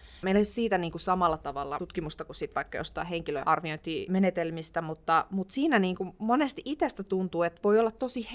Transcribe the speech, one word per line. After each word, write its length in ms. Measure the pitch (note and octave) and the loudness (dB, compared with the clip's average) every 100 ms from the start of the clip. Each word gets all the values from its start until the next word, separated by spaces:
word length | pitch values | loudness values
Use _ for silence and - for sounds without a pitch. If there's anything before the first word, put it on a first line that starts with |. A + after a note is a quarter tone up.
| - - | -20 -6
Meillä 160 | F#3+ G3 | 2 4
ei 20 | |
ole 60 | G#3 | 4
siitä 320 | - A#3 F#3+ | 0 2 2
niinku 200 | E3+ E3 | 0 -4
samalla 400 | - F#3 F3 D#3+ | 0 2 2 2
tavalla 400 | C#3+ C3+ C#3 D3 | -4 -6 -6 -6
tutkimusta 460 | F3 F3+ D3+ - D#3 | -6 -6 -6 -8 -8
kuin 100 | D#3+ | -6
sit 200 | D3 F3 | -4 -4
vaikka 220 | D#3 - | -4 -6
jostain 300 | D#3+ - E3 | -6 -6 -4
henkilöarviointimenetelmistä, 1700 | E3+ D#3 C#3+ - D3+ E3 D3+ - D#3 - F#3 F#3+ F#3 E3+ D#3+ D#3 E3+ | -4 -4 -2 2 2 0 -6 -4 -6 0 2 4 2 -4 -4 -4 -4
mutta, 440 | D#3+ D#3+ - E3 - | -4 -6 2 2 2
mutta 240 | F#3+ F#3 | -6 -4
siinä 260 | C4+ D#4 A#3 | -2 2 4
niinku 360 | F#3 F3+ F#3 - | 2 -2 -8 -6
monesti 440 | G#3+ C4 C#4 - - | 0 2 2 -2 -6
itsestä 380 | D4+ D4 - | -2 -2 -2
tuntuu, 400 | F#3+ F#3 F#3 E3+ | -4 -2 0 0
että 160 | E3+ E3+ | 0 0
voi 160 | G#3 G#3+ | 4 4
olla 120 | A3+ | 4
tosi 360 | A3+ B3+ B3 A3 | 0 -4 -4 -4